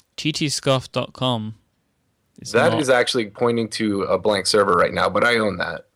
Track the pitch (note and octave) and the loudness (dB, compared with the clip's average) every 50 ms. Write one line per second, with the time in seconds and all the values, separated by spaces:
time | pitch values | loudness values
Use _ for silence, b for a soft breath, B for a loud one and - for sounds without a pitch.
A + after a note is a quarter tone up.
0 | - _ _ - - D3+ D#3 - E3 C#3+ - - - C#3+ C3+ C3 - - - B2+ | -20 _ _ -6 -4 -4 -2 -2 -4 -4 -4 -4 0 0 0 0 0 -4 -6 -6
1 | B2 - - - B2+ B2+ B2 A2+ G#2+ G#2+ A2 - _ _ _ _ _ _ _ _ | -6 -6 -8 -4 -2 -2 -2 -2 -4 -8 -12 -14 _ _ _ _ _ _ _ _
2 | _ _ _ _ _ _ _ - - - - A2+ C3+ E3+ A2 A#2 C#3+ B2+ C3 B2 | _ _ _ _ _ _ _ -20 -16 -2 0 2 2 4 2 0 2 2 4 2
3 | B2 - - B2+ A2+ G2+ G2 - A#2+ A#2+ A#2 A#2 A2+ A2 - - A2 G#2+ G2+ G2 | 2 2 0 -2 -4 -4 -4 -2 0 0 0 0 -2 -4 -4 -4 -2 -2 0 -2
4 | F#2+ - F#2 F#2 F2+ G#2+ G#2+ G2 F2+ - - G#2+ G2+ G2 F#2 F2 E2+ - - F2 | 0 0 0 0 2 2 0 0 0 2 2 2 4 4 4 4 2 2 2 0
5 | F#2 F2+ F#2 G#2 G#2 A#2+ A#2+ A2+ A2 G#2+ F#2 F2 - - - - - _ _ | 0 0 0 2 2 2 2 2 0 -2 -2 -4 -6 -8 -8 -10 -14 _ _